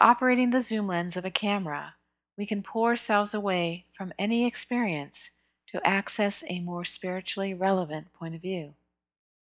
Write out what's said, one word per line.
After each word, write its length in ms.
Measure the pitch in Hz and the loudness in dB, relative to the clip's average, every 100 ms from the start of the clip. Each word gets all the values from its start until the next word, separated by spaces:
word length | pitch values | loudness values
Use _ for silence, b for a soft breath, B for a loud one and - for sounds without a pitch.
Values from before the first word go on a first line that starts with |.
operating 480 | 220 240 254 247 247 | 8 8 4 4 4
the 120 | 254 | 2
zoom 260 | 233 220 202 | 2 0 -2
lens 280 | 175 175 180 | -2 -2 -4
of 80 | |
a 80 | 185 | 0
camera, 640 | - 208 202 170 143 147 - _ _ _ - | 0 2 -2 -4 -8 -10 -16 _ _ _ -10
we 80 | 208 | -6
can 160 | 208 | -6
pull 220 | - 226 | -4 0
ourselves 500 | 233 233 - 208 208 | 2 4 4 2 0
away 520 | 214 202 180 170 175 - | -2 -2 -2 -2 -6 -12
from 180 | - 185 - | -14 -12 -4
any 260 | 202 233 240 | -2 0 0
experience 920 | - - 240 220 151 143 - - - b b - | 0 -2 -2 -2 -4 -4 -2 -4 -6 b b -12
to 200 | - - | -2 0
access 560 | 196 - - 202 - 214 | 0 -2 -2 2 2 0
a 100 | 180 | -4
more 240 | 175 175 | -6 -4
spiritually 720 | 175 - 185 185 - - 196 | -2 -2 -2 -6 -6 -6 -4
relevant 580 | 180 190 190 156 156 - | -2 0 0 -2 -8 -12
point 240 | - 165 165 | -12 -12 -10
of 60 | |
view. 320 | 180 185 147 147 _ _ _ _ _ _ | -8 -8 -8 -16 _ _ _ _ _ _